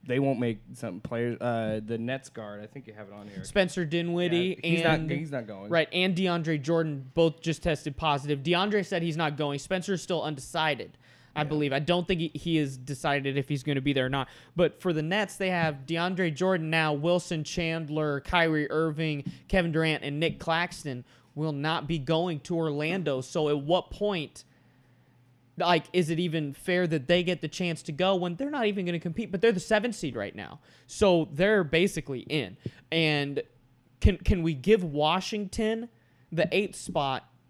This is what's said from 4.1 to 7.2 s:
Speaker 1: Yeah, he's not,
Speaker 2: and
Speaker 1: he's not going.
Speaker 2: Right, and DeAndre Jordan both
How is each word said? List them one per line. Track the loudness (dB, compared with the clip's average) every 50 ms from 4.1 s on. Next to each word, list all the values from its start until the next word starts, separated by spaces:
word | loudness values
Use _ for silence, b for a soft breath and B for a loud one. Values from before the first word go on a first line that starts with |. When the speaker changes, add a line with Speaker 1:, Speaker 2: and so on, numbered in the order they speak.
| 0 0 2 2 2 2 2 0 -2 -2 0
Speaker 1:
Yeah, | 2
he's | 2 4 4
not, | 4 4 2
Speaker 2:
and | 2 -2
Speaker 1:
he's | -2 -4 -4 -4
not | -6 -8 -8
going. | -8 -12 -14 -6 0
Speaker 2:
Right, | 2 2 2 2
and | 2 2 2 2 2
DeAndre | 2 2 2 2 0 0 0 -2 0
Jordan | 0 2 2 2 2 0 -2 -6 -8 -4 2
both | 4